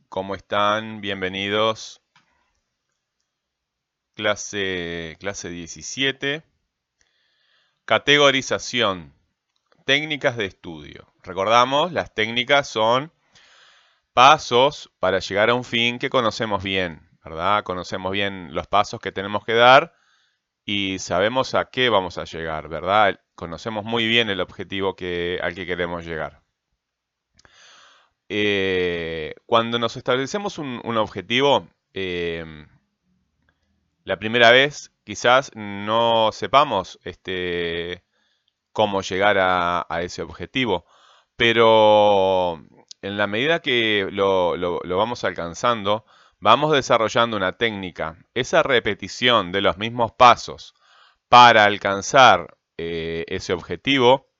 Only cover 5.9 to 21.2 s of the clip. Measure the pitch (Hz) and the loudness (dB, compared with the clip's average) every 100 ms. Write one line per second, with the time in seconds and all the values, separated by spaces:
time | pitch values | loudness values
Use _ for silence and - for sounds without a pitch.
5.9 | 127 135 131 139 151 - _ _ _ _ | -4 -4 -4 -8 -8 -12 _ _ _ _
6.9 | _ _ _ _ _ _ _ _ _ - | _ _ _ _ _ _ _ _ _ -2
7.9 | 110 - 147 143 135 120 101 - 123 107 | 0 4 4 4 2 -4 -6 -4 -2 -2
8.9 | 92 73 _ _ _ _ _ _ _ - | -4 -12 _ _ _ _ _ _ _ -2
9.9 | 143 151 143 143 120 98 - 90 80 73 | -2 -2 -4 -4 -2 -8 -8 -16 -16 -18
10.9 | - _ _ - 90 101 117 127 143 175 | -20 _ _ -10 -4 2 4 4 2 0
11.9 | 131 90 - 110 120 120 143 139 113 110 | -4 -6 -4 -4 -4 0 0 0 0 2
12.9 | 123 156 _ _ _ _ _ _ _ _ | 0 -2 _ _ _ _ _ _ _ _
13.9 | _ _ - 135 151 - 120 139 147 - | _ _ 6 6 6 2 2 2 0 -18
14.9 | _ 92 95 - 98 110 123 123 117 120 | _ -2 -2 -2 0 2 0 -2 -2 -2
15.9 | 120 135 131 113 - 110 101 98 95 90 | -4 -2 0 -2 -4 -4 -4 -4 -4 -4
16.9 | 78 _ _ 78 80 90 104 104 90 85 | -8 _ _ -16 -6 -2 -2 -2 -10 -8
17.9 | 98 92 98 101 95 82 82 85 98 104 | -8 -6 -4 -4 -6 -8 -10 -2 0 0
18.9 | 117 95 92 101 104 - 113 120 135 165 | -6 -8 -8 -6 -8 -2 4 8 8 4
19.9 | _ _ _ _ _ _ _ - 101 95 | _ _ _ _ _ _ _ -8 -4 -4
20.9 | 95 - 87 | -6 -2 0